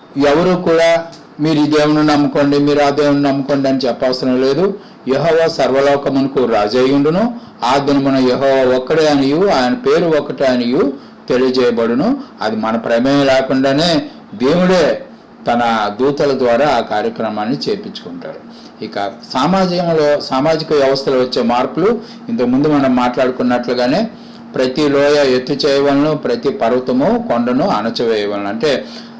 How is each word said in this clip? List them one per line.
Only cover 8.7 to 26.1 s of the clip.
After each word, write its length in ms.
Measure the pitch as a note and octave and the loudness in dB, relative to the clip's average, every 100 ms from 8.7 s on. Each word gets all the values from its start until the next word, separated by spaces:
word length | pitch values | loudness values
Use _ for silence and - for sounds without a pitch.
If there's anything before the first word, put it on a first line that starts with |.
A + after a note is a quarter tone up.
| B2+ | 0
ఒక్కడే 300 | B2+ D#3 D#3 | 0 0 2
అనియు, 420 | C#3+ C3+ D3+ G3 | 2 2 2 2
ఆయన 240 | D#3 B2+ | 2 0
పేరు 320 | B2 C3 D#3 F3 | -2 0 0 2
ఒకటే 400 | D#3 - - C3+ | 0 -2 -2 0
అనియు 480 | B2 A#2+ C3 C4+ - - - - | 0 0 0 0 -4 -14 -20 -4
తెలియజేయబడును." 880 | B2+ C3 C3 A#2+ A2+ A2+ A#2+ G3 C#4 - - | 0 2 2 0 2 0 0 0 -2 -6 -8
అది 140 | G#3+ A3 | -6 -4
మన 200 | G#3+ A2+ | -4 -4
ప్రమేయం 500 | A#2 A#2 C3 C#3+ C#3 | -2 0 2 2 2
లేకుండానే 840 | C3 C3+ C3 C3+ C#3 F3 D#3+ - - - G#2 | 2 0 0 0 0 0 -2 -4 -16 -18 -4
దేవుడే 680 | B2+ E3+ F3+ F#3 C#3+ A2 - - - - - | 0 2 2 2 2 -2 -8 -20 -20 -12 -4
తన 440 | A#2+ A#2 A2+ G#2 G#2 | 0 0 0 -2 0
దూతల 380 | C3+ C#3+ D3 B2+ | -2 0 -2 0
ద్వారా 300 | B2 A#2 D3 | 0 2 2
ఆ 120 | A#2+ | 0
కార్యక్రమాన్ని 760 | A2+ G#2+ A2+ A2+ A2 G#2+ G#2+ C#3 - | -2 -2 -4 -4 -6 -4 -4 -4 -4
చేపించుకుంటారు. 800 | G2+ G#2+ - - - - - - - - - | -6 -6 -14 -14 -14 -14 -16 -18 -20 -20 -14
ఇక 280 | A2 G#2 G2+ - - | -10 -6 -8 -8 -8
సమాజంలో, 880 | B2+ C#3+ F#3+ F#3 F3 F3 D#3+ D3 D3 | -4 0 0 0 0 0 2 2 0
సామాజిక 520 | - C3+ D3 D#3+ D#3 | -2 -2 0 -2 0
వ్యవస్థలో 440 | D3+ C3+ C3+ D#3 C3 | 0 2 0 0 0
వచ్చే 240 | B2 C3 | 0 0
మార్పులు 600 | A#2 A#2+ C3+ - F#3+ A#3 - - - | 0 0 -2 0 0 0 -6 -18 -8
ఇంతకుముందు 380 | A#2 B2 C3 D3+ | -2 0 2 2
మనం 280 | D3 C3+ B2 | 2 2 2
మాట్లాడుకున్నట్లుగానే, 1120 | B2 B2 B2+ B2 B2 B2 B2 B2 B2 E3 A3+ - - - - C#3+ | 0 0 -2 0 0 0 -2 -2 0 0 -2 -8 -20 -20 -12 -2
ప్రతి 340 | B2+ B2+ D3 | -2 0 0
లోయ 460 | C#3 C#3+ D3 C#3 B2+ | 2 4 4 4 2
ఎత్తు 180 | B2 | 0
చేయవలను, 600 | C#3 D3 C#3 C#3+ C#3 D3+ | -2 0 2 2 2 2